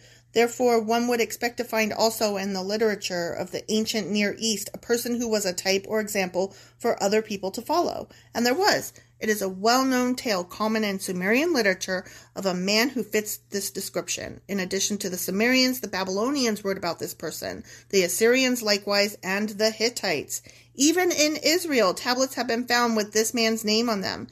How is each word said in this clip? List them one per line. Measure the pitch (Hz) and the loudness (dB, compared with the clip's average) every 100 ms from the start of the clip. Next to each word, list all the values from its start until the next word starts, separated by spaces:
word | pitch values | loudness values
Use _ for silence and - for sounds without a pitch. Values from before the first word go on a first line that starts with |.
| - - _ | -20 -20 _
Therefore, | 220 240 240 247 233 | 2 2 2 2 2
one | 214 233 240 | 2 0 2
would | 240 | 0
expect | 220 - 240 247 | -2 -2 -4 -4
to | 233 | -4
find | 220 214 | 0 0
also | - 226 226 214 202 | 2 2 2 -2 -2
in | 196 | -4
the | 190 | -4
literature | 185 214 220 202 - 175 170 | -2 0 0 0 -4 -4 -4
of | - 180 | -4 -6
the | 156 - | -6 0
ancient | 214 220 220 165 | 0 0 -2 0
Near | 208 202 - | 2 0 0
East | 226 202 - | -4 -4 -6
a | - | -10
person | - 240 240 240 | -2 -2 0 -2
who | 240 | 0
was | 214 196 | 0 0
a | |
type | 175 190 196 196 | -2 -2 -2 -2
or | 220 | -4
example | 208 202 180 175 196 - - - | -2 -2 -2 -2 -4 -6 -20 -4
for | 233 - | -2 0
other | 196 214 | 2 0
people | 220 196 185 | 0 -6 -6
to | 214 | -8
follow. | 233 320 349 - - - - | -2 0 0 -4 -10 -16 -8
And | - 240 | 0 0
there | |
was. | 285 403 139 - - _ - | 4 4 2 -2 -16 _ -6
It | 214 | -2
is | 208 | 0
a | 196 | -2
well-known | 185 220 254 262 254 247 | 0 4 4 4 2 2
tale | 247 247 190 | 0 -2 -2
common | 175 - 220 220 | -4 -2 0 0
in | 214 196 | -2 -4
Sumerian | - 180 185 240 339 | -4 -2 2 2 4
literature | 294 202 185 - 185 - - - - | 4 2 0 -2 -6 -6 -20 -14 -4
of | 196 | -2
a | |
man | 180 190 214 254 | 0 2 2 2
who | 254 | 0
fits | 208 214 214 - - | -2 -2 -2 -10 -6
this | 202 196 | -6 -6
description. | 190 - 170 165 - - - - | -8 -6 -6 -6 -8 -8 -12 -6
In | 196 | -4
addition | 180 190 - 202 | -2 0 0 -2
to | 185 | -4
the | 185 | -6
Sumerians, | - 190 233 262 254 254 | -4 0 4 4 4 0
the | 202 | -4
Babylonians | 185 190 190 240 294 240 202 | -4 -2 -2 0 0 0 0
wrote | 196 185 | -2 -2
about | 170 160 | -4 -4
this | - - | -8 -8
person, | 156 - 95 90 - - - | -10 -8 -10 -10 -14 -20 0
the | 196 | 2
Assyrians | 175 - 226 254 262 240 | 2 4 4 6 4 2
likewise, | 214 202 202 202 208 - | 0 0 2 0 0 -2
and | 180 196 214 | -4 -2 -2
the | 202 220 | 0 0
Hittites. | 220 226 247 202 147 - - - - - - | 2 -2 -2 -2 -2 -4 -10 -12 -20 -12 2
Even | 285 339 359 | 4 4 2
in | 302 302 311 | 2 2 2
Israel, | 285 339 349 262 185 170 | 2 2 2 2 2 2
tablets | 247 254 262 - | -2 0 0 -2
have | 240 | -2
been | 233 247 | -2 0
found | 240 240 220 | 2 2 0
with | 208 | 0
this | 220 220 | 0 0
man's | 247 226 226 214 | 2 0 0 0
name | 220 240 | 2 2
on | 202 | 0
them. | 190 87 117 | -4 -6 -10